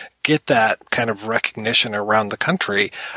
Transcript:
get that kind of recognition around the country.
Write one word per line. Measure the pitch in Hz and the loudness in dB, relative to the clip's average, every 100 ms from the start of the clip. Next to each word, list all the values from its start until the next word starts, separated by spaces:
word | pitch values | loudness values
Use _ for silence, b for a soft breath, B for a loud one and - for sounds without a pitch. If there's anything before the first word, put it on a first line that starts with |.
| B _ | B _
get | - 151 - | 0 0 2
that | 127 110 - - | 2 4 0 -2
kind | - 117 | -2 -2
of | 98 107 | -4 -4
recognition | 113 - - 110 117 117 104 | -2 -2 -4 0 0 0 -2
around | 104 110 104 | 2 2 2
the | 104 | -2
country. | - 185 - 101 101 B B | -2 0 0 0 0 B B